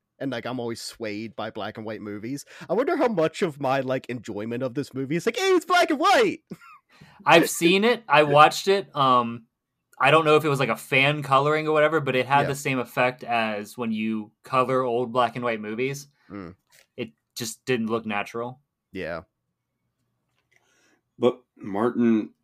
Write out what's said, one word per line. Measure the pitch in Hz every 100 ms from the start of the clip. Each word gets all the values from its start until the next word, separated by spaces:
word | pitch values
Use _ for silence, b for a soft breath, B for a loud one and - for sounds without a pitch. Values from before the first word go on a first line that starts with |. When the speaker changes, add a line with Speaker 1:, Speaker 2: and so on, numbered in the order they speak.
| _ -
Speaker 1:
and, | 139
like, | 120 120
I'm | 123
always | 117 113
swayed | - - 110 104 113 -
by | 110
black | 107 101 113
and | 107
white | 104
movies. | 104 104 113 139 - B B
I |
wonder | 190 277 320
how | 254
much | 180 160 -
of | 175 139
my, | 131 135
like, | 131 131 -
enjoyment | 123 107 101 113 120
of | 131 131
this | 127
movie | 131 135 165
is | -
like, | 466
"Hey, | 381 359
it's | -
black | 349 339
and | 269
white!" | 381 320 196 - -
<laughs> | - - - _ _ - - -
Speaker 2:
I've | 240 -
seen | - 175 196
it. | 226 233 -
I | 147
watched | 151 143 160 - 196
it. | 196 147 147
Um, | 131 123 117 117 - _ _ _ _ -
I | 131
don't | 160 156
know | 151
if | 156
it |
was, | 135
like, | 117
a | 110
fan | - 135 139 151
coloring | 139 135 147 156 156
or |
whatever, | 156 151 160
but | 135 127
it | 123
had | 143
Speaker 1:
Yeah. | 143
Speaker 2:
the | 139
same | 143 131
effect | 117 139 127 127
as | 117 117 110 104 104 -
when | 117
you | 110 110 110 107 _
color | - 131 123 131
old | 127 120 120
black | 123 117 123
and |
white | 120 110
movies. | 107 110 135 143 - _ -
Speaker 1:
Mm. | 101 87 87 _ b b -
Speaker 2:
It | 113 _ _ -
just | 113 - -
didn't | 123 110
look | 113 110
natural. | 104 101 117 123 127 _ _ _
Speaker 1:
Yeah. | 95 80 82 - _ _ _ _ _ _ _ _ _ _ _ _ _ _ _ _ _ _ -
Speaker 3:
But | 120 - _ -
Martin | 107 98 120 113 117 110 98 _